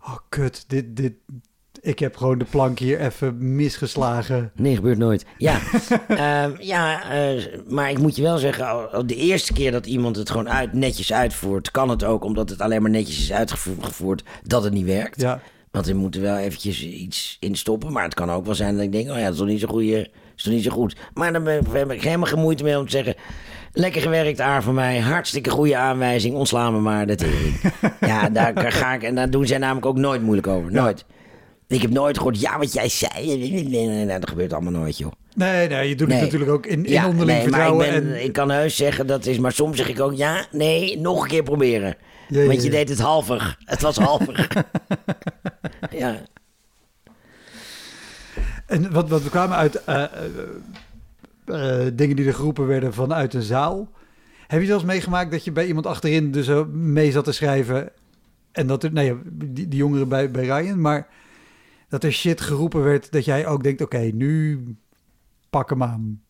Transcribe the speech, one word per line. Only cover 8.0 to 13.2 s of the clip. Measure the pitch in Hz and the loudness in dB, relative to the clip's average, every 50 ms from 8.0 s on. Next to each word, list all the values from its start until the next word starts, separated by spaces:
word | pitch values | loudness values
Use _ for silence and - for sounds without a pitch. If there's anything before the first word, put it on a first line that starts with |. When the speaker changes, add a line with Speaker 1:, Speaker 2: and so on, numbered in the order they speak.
| 147 156 - | 2 2 4
Speaker 2:
je | 123 | 2
wel | 143 165 170 156 | 2 2 2 2
zeggen, | 135 143 131 - 127 123 | 2 0 0 -2 -2 -2
al, | 113 120 113 | -2 -4 -4
al | - - 107 123 | -4 -4 -4 -2
de | 120 117 | -2 -2
eerste | 117 151 175 190 175 - - | 0 2 2 2 2 0 0
keer | - - 139 131 | 0 2 2 2
dat | 120 123 - | 0 -2 -2
iemand | 110 127 127 123 117 110 | -2 -2 0 0 0 -2
het | 101 107 - | -2 -4 -2
gewoon | 127 120 113 117 | -2 -4 -2 0
uit, | 120 135 127 110 | 0 -2 0 0
netjes | 110 131 135 131 123 - 127 - | 0 0 0 0 -2 -2 -4 0
uitvoert, | 110 110 123 117 - - - 98 98 98 - - | 2 2 2 0 0 -4 -4 -2 -2 -2 -4 -2
kan | - 135 135 131 | -2 0 0 2
het | 117 110 101 | 0 0 2
ook, | 107 113 107 - | 0 0 0 0
omdat | 101 107 107 110 104 | -2 -2 -2 -2 -4
het | 101 - | -4 -4
alleen | 101 110 113 110 | -2 0 2 2
maar | 107 107 | 2 4
netjes | 107 110 107 82 78 73 | 2 2 0 -2 -2 -2